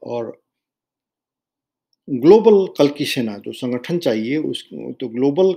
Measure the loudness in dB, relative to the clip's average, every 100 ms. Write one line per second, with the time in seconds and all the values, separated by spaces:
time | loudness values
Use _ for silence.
0 | -10 -8 -10 -14 _ _ _ _ _ _
1 | _ _ _ _ _ _ _ _ _ _
2 | -8 0 6 8 8 4 2 0 0 0
3 | -6 -4 -6 -6 -12 -10 -6 -6 -4 -4
4 | -2 -2 -2 -4 -6 -8 -12 -16 -14 -12
5 | -10 -2 -2 2 0